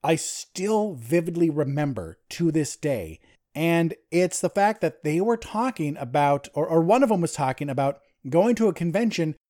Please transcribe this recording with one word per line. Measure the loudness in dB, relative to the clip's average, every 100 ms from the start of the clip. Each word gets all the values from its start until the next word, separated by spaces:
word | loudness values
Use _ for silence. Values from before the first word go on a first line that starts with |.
I | 0 -2
still | -2 -10 -12 -8 -2 0 -2
vividly | -6 -2 -2 0 0 0
remember | 2 -2 0 -2 -4 -10 -14 _
to | -2 0
this | 2 -2 -4
day. | -4 -4 -6 -12 _ _ _ -2
And | 2 2 2 -2 _
it's | 0 0 0
the | -2
fact | 2 0 2
that | -4 -4
they | -4 0
were | 0 -2
talking | -2 -4 -4 -2 -4 -4
about, | -2 0 2 2 -2
or, | -4 2
or | 2
one | 4 4
of | 4
them | 2
was | 0
talking | -2 -2 -2 -4
about | 0 0 -2 _ _ 0
going | 2 4 4
to | 2
a |
convention | 2 -2 0 0 0 -2 -4